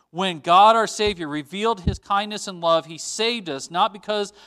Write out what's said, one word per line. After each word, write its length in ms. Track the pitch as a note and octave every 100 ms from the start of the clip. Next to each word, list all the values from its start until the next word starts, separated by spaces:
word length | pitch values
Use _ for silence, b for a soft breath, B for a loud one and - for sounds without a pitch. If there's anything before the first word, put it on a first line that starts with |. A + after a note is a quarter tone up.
| _
when 280 | E3 F#3+ D#3+
God 380 | E3+ F3+ G#3+ A3+
our 100 | G#3+
Savior 400 | - G#3 F3 D3+
revealed 540 | D3+ C#3 G3 A3+ G#3+
his 180 | F3 F#3
kindness 480 | - G3+ G#3 G#3 G3+
and 140 | F3
love, 240 | E3 E3 D3+
he 120 | E3
saved 520 | - - A3+ A#3+ E3+
us 200 | C3+ -
not 220 | E3+ G#3+
because 400 | G3+ - G#3+ G3+ B